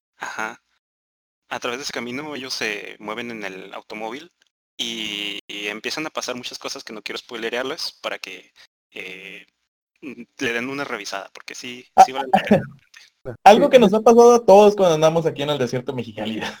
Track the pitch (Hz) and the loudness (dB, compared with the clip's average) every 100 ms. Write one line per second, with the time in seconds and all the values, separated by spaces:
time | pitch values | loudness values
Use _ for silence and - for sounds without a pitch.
0 | _ - - - 110 120 _ _ _ _ | _ -14 -12 -8 -8 -10 _ _ _ _
1 | _ _ _ _ - 123 127 123 143 131 | _ _ _ _ -12 -8 -6 -6 -8 -8
2 | 120 127 151 135 131 - 113 104 101 104 | -8 -10 -10 -12 -10 -6 -6 -6 -10 -14
3 | 107 110 120 110 95 92 95 110 - 107 | -10 -10 -10 -10 -12 -12 -16 -16 -14 -12
4 | 110 135 175 _ _ _ _ - 117 113 | -10 -12 -18 _ _ _ _ -10 -8 -6
5 | 107 104 104 101 - 104 104 107 123 156 | -6 -6 -6 -8 -12 -10 -8 -8 -8 -8
6 | 156 - - 123 120 - 135 139 - 110 | -8 -8 -8 -8 -10 -12 -12 -12 -14 -14
7 | - 110 - 117 113 117 131 165 - - | -12 -12 -12 -10 -6 -6 -6 -8 -10 -8
8 | - 101 95 92 - _ _ _ _ 107 | -10 -8 -12 -16 -20 _ _ _ _ -16
9 | 92 92 95 98 - _ _ _ _ _ | -14 -14 -16 -18 -20 _ _ _ _ _
10 | 143 117 117 - 131 117 131 139 135 113 | -18 -16 -18 -8 -6 -4 -6 -8 -8 -8
11 | 101 98 95 - - - 127 123 - - | -8 -10 -10 -18 -18 -16 -14 -16 -4 0
12 | 160 135 135 - - 196 - - _ - | 0 -2 -4 -2 0 -2 -2 -14 _ -20
13 | _ _ 131 147 196 233 285 254 202 220 | _ _ -16 4 6 8 8 8 6 6
14 | 233 233 240 240 226 196 208 202 180 156 | 6 8 8 8 8 10 8 6 2 4
15 | 160 165 156 131 143 143 120 127 143 127 | 4 2 0 -2 -2 0 -2 -4 -6 -8
16 | 113 107 107 107 - | -8 -8 -8 -6 -6